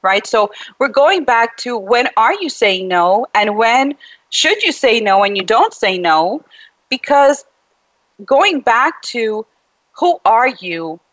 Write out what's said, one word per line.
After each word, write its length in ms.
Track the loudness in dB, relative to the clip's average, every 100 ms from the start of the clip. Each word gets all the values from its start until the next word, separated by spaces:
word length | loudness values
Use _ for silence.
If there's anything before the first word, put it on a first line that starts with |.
right? 240 | 0 -2 0
So 260 | 0 0 -4 -20 _
we're 80 | -2
going 360 | 2 2 2
back 340 | 0 0 0 -4
to 200 | -8 -8
when 320 | 0 0 2 2
are 160 | 2
you 160 | 0 -6
saying 380 | -2 0 0 -2
no 400 | 0 2 2 0 -2
and 220 | 0 0
when 360 | 2 2 0 -6 -18 -20 _
should 320 | -2 -2 0
you 80 | -2
say 280 | 0 0 0
no 240 | 2 2
and 140 | 0 -2
you 60 |
don't 280 | 0 2 2
say 280 | 0 -4 -2
no, 440 | 0 2 0 -4 _ -20 -20 _ _
because 560 | -10 0 4 4 2 -6 _ _ _ _ _ _ _ -2
going 360 | 2 2 0
back 420 | 0 0 0 -4
to 420 | -12 -6 -4 -6 -10 _ _ _ _
who 280 | -2 -2 0 2
are 220 | 2 2
you 520 | -2 -10 -8 -8 -12 _